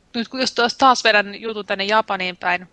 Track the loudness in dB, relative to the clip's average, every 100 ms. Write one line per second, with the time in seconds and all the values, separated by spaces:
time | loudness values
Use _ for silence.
0 | _ -8 -8 -4 -4 0 -2 4 4 4
1 | 4 2 2 -6 -10 -8 -6 -4 0 0
2 | 0 -4 -6 -6 -4 -4 -4